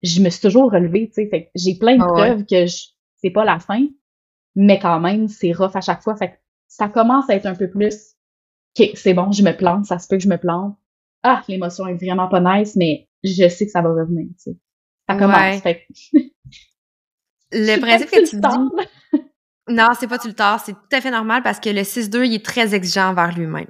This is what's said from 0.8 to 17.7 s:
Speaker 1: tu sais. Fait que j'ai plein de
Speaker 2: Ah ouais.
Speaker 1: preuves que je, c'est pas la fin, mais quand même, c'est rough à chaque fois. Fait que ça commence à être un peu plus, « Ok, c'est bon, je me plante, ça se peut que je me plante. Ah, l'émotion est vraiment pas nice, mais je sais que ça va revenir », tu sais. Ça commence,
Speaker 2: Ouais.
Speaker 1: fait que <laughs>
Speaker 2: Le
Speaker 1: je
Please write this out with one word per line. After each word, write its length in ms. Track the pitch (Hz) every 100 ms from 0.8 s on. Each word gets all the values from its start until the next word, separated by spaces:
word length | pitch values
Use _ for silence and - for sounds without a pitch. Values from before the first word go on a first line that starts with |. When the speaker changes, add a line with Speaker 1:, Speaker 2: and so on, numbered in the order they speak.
| 175 185 220
Speaker 1:
tu 60 | -
sais. 60 | 208
Fait 160 | 185
que 60 | 165
j'ai 200 | - 180 185
plein 200 | 226 254
de 60 |
Speaker 2:
Ah 100 | 180
ouais. 140 | 170 220
Speaker 1:
preuves 100 | 226 208
que 200 | 185 175
je, 200 | 175 - _ _ _
c'est 80 | 185
pas 140 | 196
la 140 | 214 170
fin, 280 | - 208 294 277 _ _ _ _ _
mais 240 | - 202 196
quand 220 | 185 165
même, 280 | 170 208 214
c'est 240 | - 180
rough 220 | 170 190 190
à 40 |
chaque 220 | 185 175
fois. 140 | - 214
Fait 140 | 185
que 40 | _ _ _ _
ça 220 | - 208
commence 400 | 220 233 262 269
à 60 |
être 120 | 196 196
un 80 |
peu 140 | 180 185
plus, « 260 | 202 208 214 _ _ _ _ _ _ _ -
Ok, 120 | 208
c'est 180 | - 208
bon, 180 | 180 190
je 100 | 196
me 100 | 196 160
plante, 300 | 185 185 202
ça 120 | 175
se 80 | -
peut 80 | 196
que 60 |
je 60 | 190
me 80 | 170
plante. 380 | 175 170 202 202 _ _ _ _
Ah, 180 | 240 247 -
l'émotion 380 | 190 175 180 185
est 80 | 180
vraiment 320 | 185 185 185
pas 120 | 185
nice, 360 | 180 196 214 202
mais 320 | 170 147 _ _
je 240 | 190 185 180
sais 180 | 175 208
que 60 |
ça 100 | 180
va 60 | 170
revenir », 360 | 165 165 170 160 175
tu 140 | -
sais. 40 | 180 _ _ _ _ -
Ça 80 | 196
commence, 200 | 202 196
Speaker 2:
Ouais. 200 | 190 196
Speaker 1:
fait 260 | 185 170 _ - -
que 60 | 302
<laughs> 0 | - _ - - _ _ _ _ _ _ _ _ _
Speaker 2:
Le 140 | 233
Speaker 1:
je 60 | 214